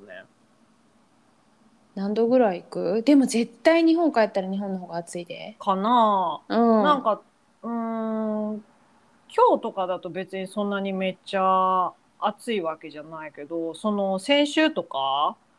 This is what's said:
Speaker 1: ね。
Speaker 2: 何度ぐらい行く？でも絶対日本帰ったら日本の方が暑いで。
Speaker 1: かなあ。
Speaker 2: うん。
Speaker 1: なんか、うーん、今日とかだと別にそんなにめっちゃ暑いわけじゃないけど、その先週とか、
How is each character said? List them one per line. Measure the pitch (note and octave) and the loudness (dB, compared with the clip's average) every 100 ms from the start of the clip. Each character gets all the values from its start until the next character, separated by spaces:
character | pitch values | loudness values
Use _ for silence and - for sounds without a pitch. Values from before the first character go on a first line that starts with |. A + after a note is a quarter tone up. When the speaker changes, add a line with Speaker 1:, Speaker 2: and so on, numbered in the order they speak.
| G2+ | -18
Speaker 1:
ね。 | F#2 F#2 _ _ _ _ _ _ _ _ _ _ _ _ _ _ _ _ | -20 -20 _ _ _ _ _ _ _ _ _ _ _ _ _ _ _ _
Speaker 2:
何 | - G3 | -6 -4
度 | G#3 A#3 | 0 2
ぐ | B3+ | 4
ら | A3+ | 4
い | F3 | 0
行 | - | -6
く？ | F3 F3+ G#3 | -6 -2 0
で | A3+ | 4
も | D4 B3+ | 6 4
絶 | A#3 A#3+ - | 0 -2 0
対 | - E4 | 2 4
日 | E4 | 4
本 | E4 E4 | 4 2
帰 | A#3+ | 2
っ | G#3+ | 2
た | G3+ | 0
ら | F#3 | -4
日 | G3 | -4
本 | G3+ | -6
の | F#3+ | -8
方 | F3 | -8
が | E3+ | -10
暑 | F3 F3 | -8 -12
い | |
で。 | E3+ - E3 A3 | -12 -14 -16 -6
Speaker 1:
か | - F#3+ | -2 0
な | G#3 B3 A3 G3 F3 D3+ - | 2 4 4 2 0 -4 -2
あ。 | G#3 | 2
Speaker 2:
う | A#3 A3 | 4 6
ん。 | |
Speaker 1:
な | C#4+ C#4+ | 4 2
ん | |
か、 | A3+ G3 - _ _ _ | 2 -2 -6 _ _ _
う | A3+ | -8
ー | |
ん、 | A#3 A3+ A3+ A3 A3 A3 G#3+ G#3+ G#3+ - _ _ _ _ _ _ | -6 -6 -6 -4 -4 -2 -4 -4 -8 -12 _ _ _ _ _ _
今 | - A#4+ C#4 | 2 4 2
日 | |
と | A3+ | -2
か | - F#3 | -4 -4
だ | F3+ | -6
と | F3+ | -8
別 | E3+ F#3 F#3+ | -8 -8 -8
に | F#3 | -8
そ | G#3+ | -4
ん | G3+ | -4
な | G3 | -2
に | G3 | -4
め | F#3+ F#3+ | -2 -4
っ | F#3 | -6
ち | - G3 | -6 0
ゃ | F#3+ F#3+ F#3 F#3 F3+ - _ _ | 2 4 2 0 -2 -6 _ _
暑 | G#3 G#3 - | -6 -4 -6
い | G#3+ | -4
わ | E3 D#3 | -4 -6
け | D#3+ | -12
じ | D3 | -16
ゃ | |
な | D3+ D#3+ D#3 | -16 -14 -14
い | |
け | C#3+ | -16
ど、 | D3 E3+ E3 | -10 -8 -8
そ | D#3+ G#3+ | -4 -4
の | G3+ G3 F#3+ | -2 -2 -2
先 | G3 C#4+ D4 | 0 2 2
週 | D4+ D#4 | 2 0
と | D#4 | 0
か、 | - C#3 C3+ C3+ F3 A3 _ | -6 -4 -2 -2 -2 -4 _